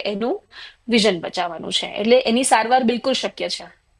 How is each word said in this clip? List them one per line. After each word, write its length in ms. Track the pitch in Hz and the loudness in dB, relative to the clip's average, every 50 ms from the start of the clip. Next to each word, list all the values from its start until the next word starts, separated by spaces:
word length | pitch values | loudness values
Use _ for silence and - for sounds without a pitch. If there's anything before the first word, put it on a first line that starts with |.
| - | -4
એનું 380 | 202 208 196 226 247 359 415 - _ - - - - _ _ _ | -4 -4 -4 -2 -4 -4 -6 -8 _ -20 -20 -20 -20 _ _ _
વિઝન 320 | 233 226 233 196 220 190 165 | 0 2 4 4 4 2 0
બચાવવાનું 540 | - - - 185 175 170 165 160 - - - | -4 -6 -4 -4 -4 -4 -6 -10 -8 -6 -6
છે. 140 | - - | -4 -6
એટલે 360 | - - - 208 226 247 254 - | -6 -6 -4 2 4 4 4 4
એની 180 | 233 226 247 269 | 2 0 0 2
સારવાર 400 | - 262 226 220 226 247 269 262 | 4 2 2 4 4 2 2 4
બિલકુલ 300 | 226 247 226 - 262 262 | 2 -2 0 -2 -2 -2
શક્ય 360 | - - 196 - - 175 175 | -2 -4 -6 -6 -6 -8 -8
છે. 360 | - - 180 170 _ _ _ _ _ | -8 -10 -12 -18 _ _ _ _ _